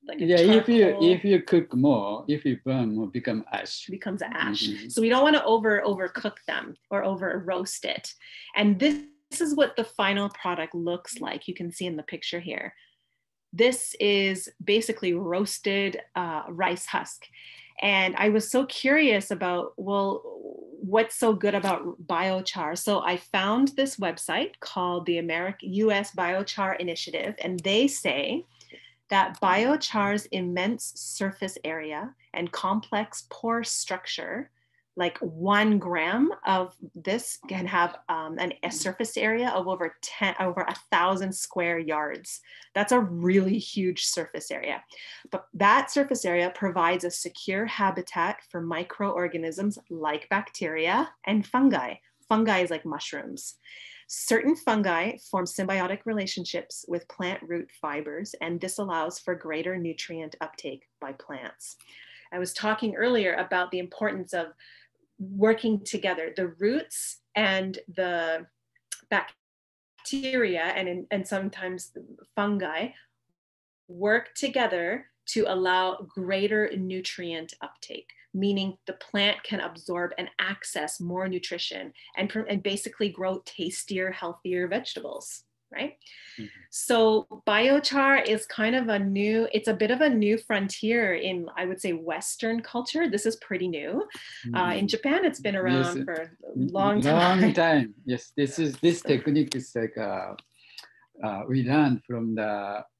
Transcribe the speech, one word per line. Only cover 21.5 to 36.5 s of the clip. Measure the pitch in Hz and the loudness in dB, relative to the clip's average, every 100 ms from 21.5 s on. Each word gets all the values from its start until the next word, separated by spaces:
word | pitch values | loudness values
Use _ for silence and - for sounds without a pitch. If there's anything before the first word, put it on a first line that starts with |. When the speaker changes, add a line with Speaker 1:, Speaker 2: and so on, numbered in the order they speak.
| 202 | 2
Speaker 1:
about | 196 170 156 - 160 | 0 -2 -4 -10 -4
biochar? | 170 190 190 190 190 156 175 | -2 0 -2 -4 -6 -6 -4
So | - 202 | 0 0
I | 170 180 | 0 -4
found | - - 196 226 269 | -2 0 2 4 2
this | 269 269 269 | 2 -2 0
website | 190 170 - 170 339 - | -4 -4 -2 -2 -2 -8
called | - - 180 175 170 | -8 -4 -2 -2 0
the | 170 | -2
Ameri-, | 170 165 180 196 | 0 -2 -4 -6
U | 190 190 220 | -4 2 4
S | 202 202 - | 4 0 -2
Biochar | 180 190 202 - 190 190 | -2 0 -2 -2 -2 -2
Initiative, | 180 165 - 165 - 220 | -4 -6 -6 -4 -6 -4
and | 196 180 | -4 -2
they | 196 208 277 | 2 4 4
say | - 180 131 - 262 349 _ - - - _ _ | 2 -2 0 -2 -4 -6 _ -20 -20 -20 _ _
that | 196 185 180 | 2 2 2
biochar's | 196 190 240 294 - 220 202 208 202 | 4 4 4 2 0 0 2 0 -2
immense | 190 180 175 190 233 - - | -4 -2 0 0 -2 -6 -10
surface | - - 196 196 190 - | -10 -4 -4 -4 -8 -8
area | - 160 156 151 226 - _ | -8 -6 -6 -6 -8 -12 _
and | - 170 | -6 -6
complex | - 190 208 - 208 214 - - | -4 -2 -2 0 -4 -2 -8 -16
pore | - 233 233 | -8 -2 -2
structure, | 226 - - 185 - - - 214 294 _ _ _ _ - | -2 -6 -4 -6 -6 -8 -6 -8 -10 _ _ _ _ -4
like, | 175 - | -4 -2
one | 185 160 185 202 214 208 | -8 -4 2 4 6 4
gram | 180 175 160 214 302 - | 2 -2 0 2 2 0
of | - | 0